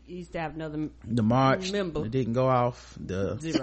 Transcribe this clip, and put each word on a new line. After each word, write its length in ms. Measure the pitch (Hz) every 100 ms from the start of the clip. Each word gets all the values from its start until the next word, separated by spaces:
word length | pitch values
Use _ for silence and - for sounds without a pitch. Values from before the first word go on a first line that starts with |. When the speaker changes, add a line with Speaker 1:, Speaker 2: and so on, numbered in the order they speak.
| -
Speaker 1:
he 160 | 180
stabbed 320 | 170 180 156 156
another 200 | 156 151
m-, 160 | 151 - -
Speaker 2:
The 160 | 117
march 500 | 107 123 135 143 185
Speaker 1:
member. 300 | 202 185 151
Speaker 2:
that 80 | 107
didn't 240 | 131 113
go 140 | 117 131
off. 500 | 127 120 120 - -
The 380 | 78 92 98 110
Speaker 1:
Zero. 140 | - -